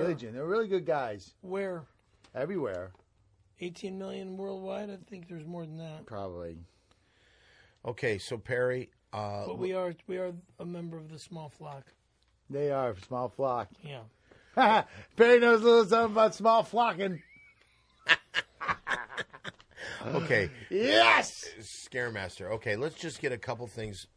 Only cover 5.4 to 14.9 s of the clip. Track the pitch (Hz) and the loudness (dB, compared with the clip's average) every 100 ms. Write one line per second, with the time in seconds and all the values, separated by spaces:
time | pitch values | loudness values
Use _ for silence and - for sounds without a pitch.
5.4 | 156 175 156 160 160 156 - 104 95 87 | -12 -12 -12 -12 -14 -16 -12 -10 -8 -8
6.4 | 85 82 82 _ _ _ _ _ _ _ | -10 -12 -18 _ _ _ _ _ _ _
7.4 | _ _ _ _ 123 113 123 101 - 113 | _ _ _ _ -12 -4 -2 -2 -6 -10
8.4 | - 123 127 127 - _ _ 104 104 101 | -4 -2 0 -2 -8 _ _ -8 -6 -6
9.4 | 101 117 185 185 180 170 - 185 180 175 | -6 -6 -4 -4 -6 -8 -10 -8 -8 -10
10.4 | - - 175 175 170 165 156 160 - 170 | -16 -14 -12 -10 -12 -14 -16 -18 -16 -14
11.4 | 151 - 151 139 - _ _ _ _ _ | -16 -16 -16 -16 -20 _ _ _ _ _
12.4 | - 139 147 135 123 92 - 123 123 - | -8 -2 0 0 0 -4 -8 -6 -4 -2
13.4 | 135 120 101 _ 147 131 110 _ _ _ | 0 0 -4 _ -16 -16 -18 _ _ _
14.4 | _ 254 226 214 - | _ 4 6 6 2